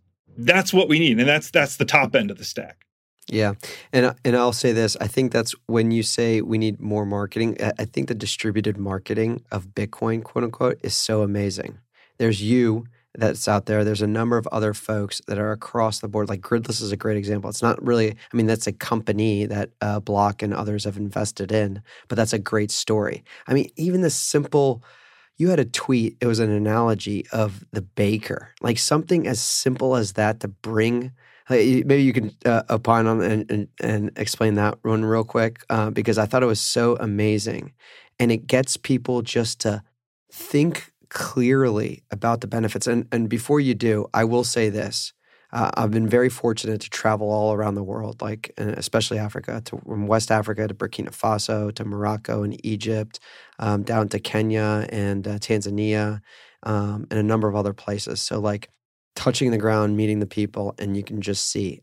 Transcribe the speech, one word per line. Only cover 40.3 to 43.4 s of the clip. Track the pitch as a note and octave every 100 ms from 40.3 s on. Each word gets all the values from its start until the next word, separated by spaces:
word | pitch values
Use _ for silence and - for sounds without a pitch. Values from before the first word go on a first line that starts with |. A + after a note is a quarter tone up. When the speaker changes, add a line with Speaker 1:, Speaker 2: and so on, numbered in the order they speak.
Speaker 2:
think | - - D3 E3 - - _ -
clearly | - - C3 B2 C3+ B2+ G#2+ - - -
about | G#2 A#2 A#2
the | G2+
benefits. | A2+ A2 G2+ -
And, | A#2+ -
and | A#2 A2+
before | A#2